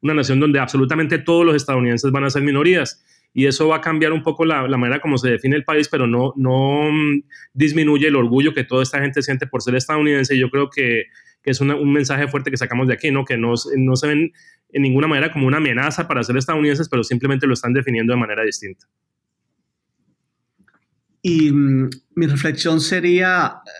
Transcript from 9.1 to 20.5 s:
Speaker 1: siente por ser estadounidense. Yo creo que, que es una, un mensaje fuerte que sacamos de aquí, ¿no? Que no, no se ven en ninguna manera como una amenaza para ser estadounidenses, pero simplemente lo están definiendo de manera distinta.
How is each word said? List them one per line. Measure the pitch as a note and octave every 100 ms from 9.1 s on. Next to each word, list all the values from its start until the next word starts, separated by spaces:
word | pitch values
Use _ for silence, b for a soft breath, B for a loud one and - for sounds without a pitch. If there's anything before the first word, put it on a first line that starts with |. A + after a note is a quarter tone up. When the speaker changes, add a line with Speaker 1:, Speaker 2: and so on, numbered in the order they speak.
| C#3+
Speaker 1:
siente | C#3 C3 C3+
por | B2
ser | B2
estadounidense. | B2+ C3 D3+ D3+ C#3+ C3 C3+
Yo | B2+
creo | C#3 C#3
que, | - B2 A2+ - b b b
que | -
es | B2+
una, | C#3
un | D3 C#3+
mensaje | D3 C3+ C#3 C#3+
fuerte | C#3 C#3
que | B2+
sacamos | A#2+ B2 B2+
de |
aquí, | A#2 D#3
¿no? | C3+
Que | C3 A#2
no, | A#2 A#2+ - C#3
no | C3 B2+
se | D3
ven | D3+ E3 b b b _
en | C#3
ninguna | C3+ C3 D#3
manera | C#3 D#3+
como | D3+ C3
una | D3+
amenaza | D3 A#2+ D3 F3 E3
para | C3
ser | A2 B2+
estadounidenses, | C3+ D#3 D3 C#3+ D#3
pero | B2
simplemente | A2 B2 C#3 C3+ C3+
lo |
están | A#2+ A#2+
definiendo | C3+ C3 A2+ A2+
de | B2
manera | A2 G#2+
distinta. | A2 - G2 F#2 _ _ _ _ _ _ _ _ _ _ _ _ _ _ _ _ _